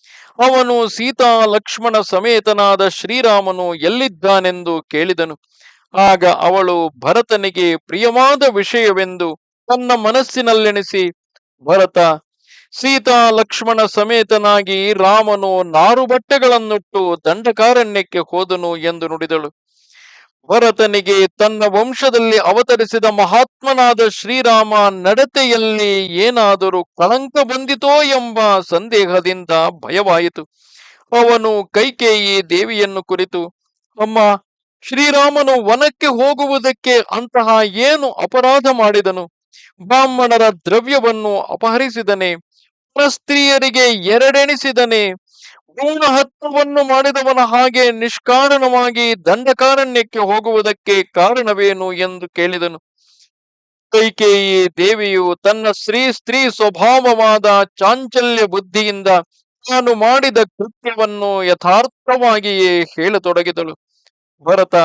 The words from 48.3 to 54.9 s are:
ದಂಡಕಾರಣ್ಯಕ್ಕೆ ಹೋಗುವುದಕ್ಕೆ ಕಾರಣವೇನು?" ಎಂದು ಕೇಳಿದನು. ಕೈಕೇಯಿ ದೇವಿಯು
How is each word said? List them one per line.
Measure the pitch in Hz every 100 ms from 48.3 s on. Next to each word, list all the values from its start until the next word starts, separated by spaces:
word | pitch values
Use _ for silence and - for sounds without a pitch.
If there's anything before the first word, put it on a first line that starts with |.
| 254 277 277 254 247 247 233 233 208
ದಂಡಕಾರಣ್ಯಕ್ಕೆ | 165 214 262 254 262 269 262 247 220 220
ಹೋಗುವುದಕ್ಕೆ | 196 214 220 220 214 202 202 196
ಕಾರಣವೇನು?" | 180 175 190 247 220 202 202 190 185
ಎಂದು | 180 185 180 180
ಕೇಳಿದನು. | - 175 180 170 165 _ _ _ _ _ _ _ _ _ _ -
ಕೈಕೇಯಿ | 220 220 - 208 202 196 185 180 170
ದೇವಿಯು | 190